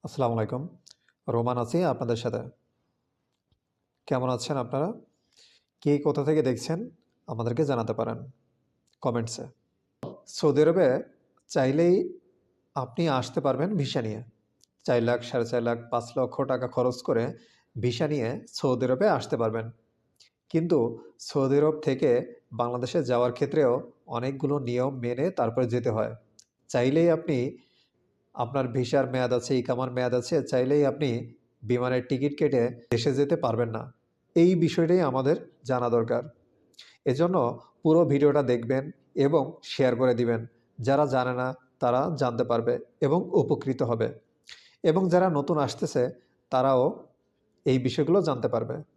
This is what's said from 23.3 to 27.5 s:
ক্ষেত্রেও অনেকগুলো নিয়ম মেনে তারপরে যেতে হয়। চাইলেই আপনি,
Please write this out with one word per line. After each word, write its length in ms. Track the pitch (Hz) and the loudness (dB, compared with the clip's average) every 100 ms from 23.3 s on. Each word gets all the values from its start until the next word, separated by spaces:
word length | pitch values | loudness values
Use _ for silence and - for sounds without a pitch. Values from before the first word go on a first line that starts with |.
| 120 | 0
ক্ষেত্রেও 340 | 139 156 131 123 - _ - | 0 2 2 2 -4 _ -8
অনেকগুলো 480 | 120 127 139 143 143 | -6 -4 -4 -2 -2
নিয়ম 340 | 123 120 131 135 | -2 -2 -2 -2
মেনে 220 | 120 120 165 185 | -6 -2 -2 0
তারপরে 260 | 117 117 123 | -2 0 0
যেতে 220 | 120 120 | 0 -2
হয়। 220 | 110 113 117 _ _ _ _ _ | -2 -4 -8 _ _ _ _ _
চাইলেই 400 | 127 127 151 170 160 | 0 2 4 4 2
আপনি, 200 | 170 135 127 | 0 -2 -2